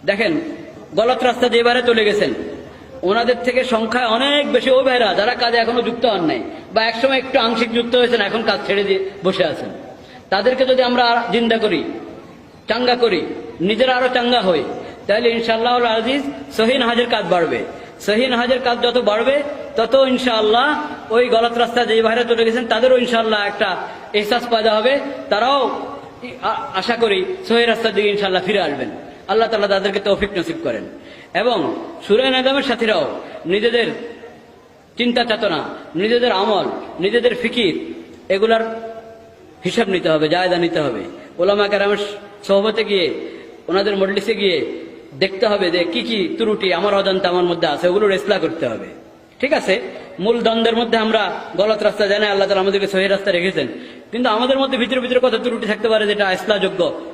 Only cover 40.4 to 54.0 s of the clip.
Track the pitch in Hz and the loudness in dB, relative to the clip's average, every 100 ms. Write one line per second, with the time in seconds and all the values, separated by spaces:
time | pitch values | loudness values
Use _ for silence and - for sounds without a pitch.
40.4 | 185 175 170 165 143 113 - - - - | 0 0 0 0 -2 -4 -10 -14 -18 -2
41.4 | 185 202 202 202 202 202 202 - - - | 0 2 0 0 0 0 -4 -10 -16 -16
42.4 | - 196 214 214 202 202 156 - - - | 0 2 2 -2 0 0 0 -4 -10 -14
43.4 | - - - 185 202 196 190 202 202 208 | -18 -16 -2 0 0 0 0 0 -2 0
44.4 | 196 160 113 - - - - 135 190 190 | 0 0 -2 -8 -12 -18 -20 -4 -2 0
45.4 | 220 202 180 175 170 247 240 220 165 - | 0 2 2 0 0 -2 -2 -2 -2 -2
46.4 | 220 214 190 170 202 196 196 190 185 180 | -2 0 0 0 2 2 2 0 0 2
47.4 | 180 170 165 143 180 190 208 190 196 190 | 0 0 0 2 2 2 2 0 0 0
48.4 | 156 - 127 107 95 - - - - - | 0 -2 -4 -4 -10 -16 -20 -20 -20 -6
49.4 | 277 285 202 196 - - - - 196 240 | 0 0 0 -2 -2 -14 -16 -4 0 2
50.4 | 220 226 226 226 233 226 220 220 190 - | 2 2 2 0 0 0 2 0 0 -6
51.4 | - 165 208 214 208 185 202 202 208 196 | -8 -2 0 2 0 0 0 2 2 2
52.4 | 196 196 190 196 196 185 196 196 196 175 | 2 2 2 0 0 0 2 2 2 0
53.4 | 180 160 127 - - - | 0 -2 -4 -6 -14 -18